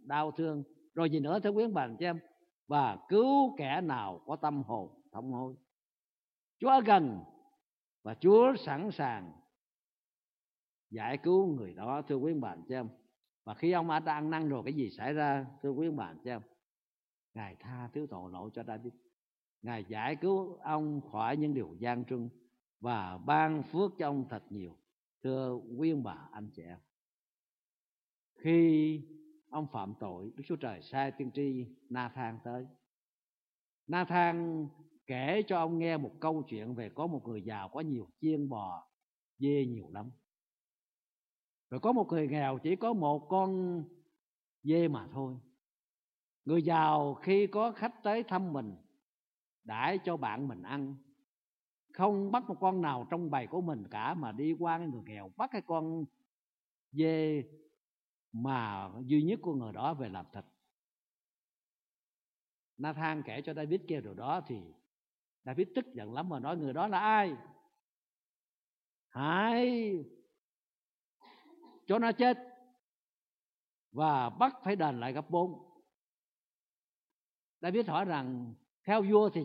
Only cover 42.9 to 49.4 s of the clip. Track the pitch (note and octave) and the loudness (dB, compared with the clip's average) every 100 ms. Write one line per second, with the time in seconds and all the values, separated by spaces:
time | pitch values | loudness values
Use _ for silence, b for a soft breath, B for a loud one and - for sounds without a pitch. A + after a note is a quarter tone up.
42.9 | A3 D3+ D3 D3+ F#3+ F#3+ F#3+ F3+ F3 D3+ | 0 2 0 0 0 2 0 -2 -4 -8
43.9 | - _ _ _ _ _ _ C#3+ E3 E3 | -14 _ _ _ _ _ _ 0 2 2
44.9 | C3+ - C3+ C3 B2+ - _ _ _ _ | 0 -6 -8 -8 -8 -16 _ _ _ _
45.9 | _ _ _ _ _ - E3 D#3+ E3 D#3 | _ _ _ _ _ 0 2 4 6 6
46.9 | D3+ C#3+ C3+ - G3 G3+ G3+ A3+ A3 A3+ | 4 2 -2 2 4 4 2 0 0 -6
47.9 | - G#3 A3+ A3+ F#3 F#3 C#3+ A2+ F2 _ | -4 -2 0 0 -2 -2 -4 -6 -10 _
48.9 | _ _ _ _ _ | _ _ _ _ _